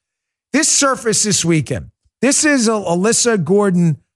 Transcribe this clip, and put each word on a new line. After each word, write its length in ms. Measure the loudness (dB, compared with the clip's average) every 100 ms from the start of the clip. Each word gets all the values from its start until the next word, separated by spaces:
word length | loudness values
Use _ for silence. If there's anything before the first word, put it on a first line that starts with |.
| _ _ _ _ _
This 160 | -2 0
surfaced 540 | 0 0 -2 -2 -2
this 200 | 0 -2
weekend. 460 | 0 -2 -2 -8 -10 _ _ _
This 240 | 0 0 2
is 200 | 2 0
Al-, 180 | -2
Alyssa 580 | -2 0 0 0 0 0
Gordon 560 | 2 2 2 2 2 0 _